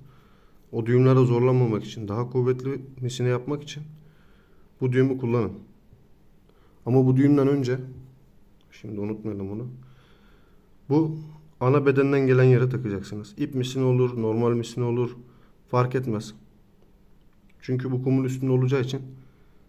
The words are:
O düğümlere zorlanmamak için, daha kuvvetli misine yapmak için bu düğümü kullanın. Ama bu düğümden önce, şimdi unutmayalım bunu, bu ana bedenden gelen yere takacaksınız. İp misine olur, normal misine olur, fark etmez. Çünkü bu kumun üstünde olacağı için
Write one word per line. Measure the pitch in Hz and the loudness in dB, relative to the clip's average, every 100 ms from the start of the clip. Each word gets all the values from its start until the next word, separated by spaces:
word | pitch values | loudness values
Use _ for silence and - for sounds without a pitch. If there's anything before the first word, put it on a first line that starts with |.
| - - _ _ _ - - | -20 -20 _ _ _ -20 -10
O | 117 113 | -6 2
düğümlere | 123 131 131 | 4 6 6
zorlanmamak | 127 120 127 127 120 104 | 4 4 4 4 2 0
için, | - - 101 | -4 -10 -6
daha | 107 123 | -6 -4
kuvvetli | 131 123 127 135 139 131 - | -2 0 -2 -4 -8 -12 -10
misine | 123 127 123 | -8 -4 -2
yapmak | 123 139 147 | -2 -4 -8
için | - 147 - - - - - - _ - - - | -8 -14 -16 -20 -20 -20 -20 -20 _ -20 -20 -6
bu | 127 | 0
düğümü | 127 131 127 | 2 2 0
kullanın. | 120 120 98 95 - - _ - - - _ _ _ _ _ _ 117 | -2 0 -2 -6 -20 -20 _ -20 -20 -20 _ _ _ _ _ _ 0
Ama | 131 131 | 2 4
bu | 131 | 4
düğümden | 143 143 135 | 4 4 4
önce, | 143 123 127 - - - - _ - - _ _ | 2 0 -4 -8 -16 -20 -20 _ -20 -20 _ _
şimdi | - 110 104 | -20 -12 -8
unutmayalım | 104 107 110 101 98 | -8 -8 -8 -8 -8
bunu, | 110 127 - - - _ _ - - _ - _ - - | -8 -12 -14 -20 -20 _ _ -20 -20 _ -20 _ -14 -2
bu | 147 156 - - - - - | 0 0 -6 -14 -20 -18 -4
ana | 123 143 139 | 2 2 4
bedenden | 131 139 139 131 | 2 2 2 4
gelen | 127 | 6
yere | 127 120 127 | 6 6 2
takacaksınız. | 117 113 95 - 104 104 - | -2 -4 -6 -8 -12 -12 -8
İp | 143 | -6
misine | 131 127 131 | -4 -4 0
olur, | 127 127 123 123 | 2 2 2 0
normal | 110 110 117 | -2 0 2
misine | 120 117 - | 0 -2 -4
olur, | 120 120 123 - - - _ _ - | -2 0 -2 -6 -20 -20 _ _ -4
fark | 123 123 | 0 0
etmez. | 131 127 107 - - - _ _ _ _ _ _ _ _ _ _ - | 0 -2 -4 -6 -16 -20 _ _ _ _ _ _ _ _ _ _ -16
Çünkü | - 127 131 | -6 -4 -4
bu | 127 | -4
kumun | 131 131 | 0 0
üstünde | 131 131 131 | 0 -2 0
olacağı | 127 127 139 | 2 2 0
için | - 135 - - - _ - - | -2 -6 -10 -20 -20 _ -20 -20